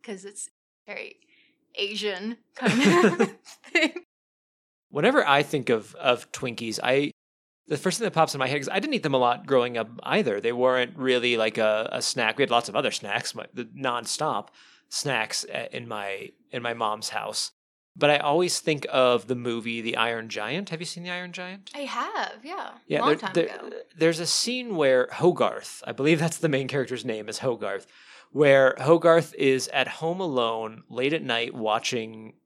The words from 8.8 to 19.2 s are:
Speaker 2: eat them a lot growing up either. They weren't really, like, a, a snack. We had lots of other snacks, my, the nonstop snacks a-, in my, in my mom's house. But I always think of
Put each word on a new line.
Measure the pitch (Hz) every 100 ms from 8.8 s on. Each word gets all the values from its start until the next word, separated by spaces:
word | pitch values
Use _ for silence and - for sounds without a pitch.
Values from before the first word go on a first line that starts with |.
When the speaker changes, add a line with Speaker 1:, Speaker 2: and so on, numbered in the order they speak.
| 285
Speaker 2:
eat | 247
them | 151
a | 135
lot | 123 123 -
growing | 135 120 120
up | 110 117
either. | 123 170 127 104
They | 113
weren't | 123 127 127 123 165
really, | 131 123 120 117
like, | 110 107
a, | 110 107 110
a | 127
snack. | - 127 110 117
We |
had | 131
lots | 117 110
of | 107
other | 131
snacks, | - 104 110 - -
my, | -
the | - 120
nonstop | 123 135 120 110 - 156 110 - _ _ _ _
snacks | - 147 123 110 - -
a-, | 107 117 131
in | 120
my, | 107 101 98 - _ _
in | 131
my | 120
mom's | 117 110 107 110
house. | 107 104 107 - _ _ _ _ -
But | 147
I | 147
always | 147 151 180 -
think | - 151 -
of | 135 127 120